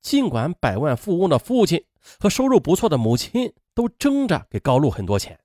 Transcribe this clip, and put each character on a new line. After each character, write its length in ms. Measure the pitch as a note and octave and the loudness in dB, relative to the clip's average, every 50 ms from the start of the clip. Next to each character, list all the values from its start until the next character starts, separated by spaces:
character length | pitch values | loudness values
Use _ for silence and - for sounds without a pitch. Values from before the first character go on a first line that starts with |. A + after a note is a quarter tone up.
尽 280 | _ - - C#4+ C4 F#3+ | _ -2 -2 0 0 0
管 240 | C3 A2+ A2+ D#3 F3+ | -2 -2 -4 -4 -6
百 240 | _ - B2 F#2+ G2+ | _ -4 -2 -2 0
万 180 | C#3+ D3+ B2 | -2 -2 -2
富 220 | A#2 - G#3 F#3 F3 | -4 -2 -4 -2 0
翁 100 | F#3+ F#3 | 2 2
的 100 | D3 A#2+ | 2 0
父 280 | - - B3 B3+ G#3 | 0 0 2 2 2
亲 180 | D#3 E3+ E3 _ _ _ _ _ - - _ | 2 2 -4 _ _ _ _ _ -20 -14 _
和 120 | - G#3 | -2 -2
收 160 | - - C4 | 0 2 0
入 140 | C4+ C4 G3+ | 4 4 2
不 140 | - - F3+ | 4 2 0
错 120 | F#3 - G#3+ | 0 2 0
的 80 | D#3+ | 0
母 200 | B2+ A2+ A2 A#2 | 0 2 0 0
亲 360 | B2+ - - - A#3+ B3+ - _ _ _ _ _ | 0 -2 -4 -4 -4 -4 -4 _ _ _ _ _
都 140 | - A#3+ A#3 | -4 -4 -4
争 400 | _ _ - C#4+ C#4 C#4 C#4 A3 | _ _ -2 0 0 0 0 -2
着 180 | F3 B2+ - _ | -2 -4 -4 _
给 120 | - G#2 | -10 -4
高 180 | _ C#3 B2+ C3 | _ 2 2 2
露 100 | D3+ C3+ | 2 0
很 160 | - - G2 | -2 -4 -4
多 140 | F2 G2+ G2 | -2 -2 -2
钱 220 | - - E2+ _ | -4 -6 -16 _